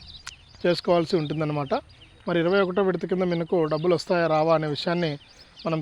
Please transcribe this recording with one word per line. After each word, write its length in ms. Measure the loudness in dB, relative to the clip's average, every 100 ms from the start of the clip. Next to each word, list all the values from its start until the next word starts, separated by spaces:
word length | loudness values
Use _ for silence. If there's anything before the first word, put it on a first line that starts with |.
| -10 -18 -18 -18 -20 -4 0
చేసుకోవాల్సి 500 | 0 2 2 2 -2
ఉంటుందన్నమాట. 520 | -2 -4 -2 -2 -2 -4 -6 -20 -20 -12 -4
మరి 100 | 0
ఇరవై 180 | 2 2 2
ఒకటో 180 | 2 0
విడత 160 | 0 -2
కింద 100 | -2 0
మనకు 260 | -2 0 0 0
డబ్బులు 200 | 0 2 0
వస్తాయా 280 | 0 0 2 2
రావా 180 | 2 2
అనే 100 | 0 -4
విషయాన్ని 380 | -2 -2 -2 -4 -12 -20 -20 -10 -4
మనం 140 | -2